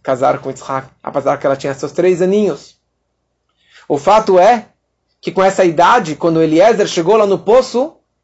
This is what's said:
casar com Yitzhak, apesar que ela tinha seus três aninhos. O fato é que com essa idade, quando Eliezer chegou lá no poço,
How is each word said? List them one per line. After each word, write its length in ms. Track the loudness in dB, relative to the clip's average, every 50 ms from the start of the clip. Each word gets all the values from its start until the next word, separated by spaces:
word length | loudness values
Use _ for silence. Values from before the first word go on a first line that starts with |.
casar 380 | -6 -6 -4 0 0 -2 -2 -2
com 100 | -6 -12
Yitzhak, 380 | -14 -12 -10 -10 -10 -10 -10 -12 _ _
apesar 360 | -12 -8 -8 -4 -2 -4 -4 -2
que 80 | -2
ela 100 | -4 -4
tinha 160 | -4 -6 -8
seus 200 | -8 -8 -10 -8
três 280 | -4 -2 0 0 0 0
aninhos. 560 | 0 0 0 0 0 -2 -4 -6 -12 -20 _ _ _ _ _ _ _ _ _ _ _ _ _ _ _ _ _ _ _ _ _ _ _ -6
O 80 | -6
fato 420 | -2 0 2 2 2 2 2 2 4
é 300 | 4 4 2 2 -2 _ _ _ _ _ _ _ _ _ _ _
que 100 | -12 -6
com 100 | -2 0
essa 220 | 0 0 2 0 0
idade, 520 | 0 2 2 2 4 2 2 0 -4 -6
quando 260 | -4 -2 -2 0 0
Eliezer 460 | 0 2 2 4 4 4 4 2 -2 -2
chegou 280 | -2 -2 0 2 2
lá 100 | 2 2
no 120 | 0 -2 -2
poço, 580 | 0 2 2 2 2 0 -2 -4 -4 -6 -8 _ _ _ _ _